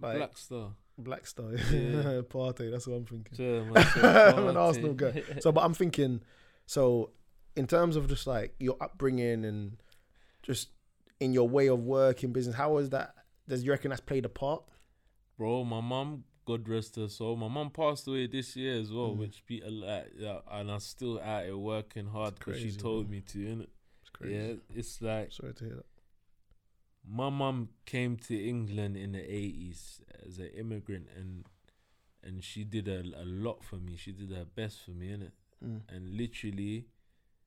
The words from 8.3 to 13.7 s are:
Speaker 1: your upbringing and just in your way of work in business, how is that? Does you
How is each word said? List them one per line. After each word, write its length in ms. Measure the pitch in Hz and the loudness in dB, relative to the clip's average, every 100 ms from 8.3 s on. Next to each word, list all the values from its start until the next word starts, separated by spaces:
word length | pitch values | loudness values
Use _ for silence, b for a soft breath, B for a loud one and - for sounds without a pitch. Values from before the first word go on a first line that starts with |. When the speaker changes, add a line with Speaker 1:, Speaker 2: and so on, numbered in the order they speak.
| 120 - - | -2 -2 -2
Speaker 1:
your 180 | 123 127 | -2 0
upbringing 640 | - - 135 127 120 113 | -4 0 2 4 2 0
and 320 | 110 104 101 110 b b b b b b | -2 -4 -6 -10 b b b b b b
just 260 | - 123 - - _ _ _ - | -6 -6 -6 -14 _ _ _ -4
in 120 | 131 | 2
your 160 | 127 120 | 4 6
way 200 | 139 139 | 6 6
of 100 | 123 | 6
work 420 | 117 135 135 127 | 4 6 6 4
in 80 | 127 | 0
business, 240 | 123 123 117 | 0 0 0
how 200 | 151 151 | 2 2
is 120 | 139 | 2
that? 240 | 135 127 - _ _ - | -2 -4 -10 _ _ -6
Does 160 | 127 | -2
you 60 | 127 | 0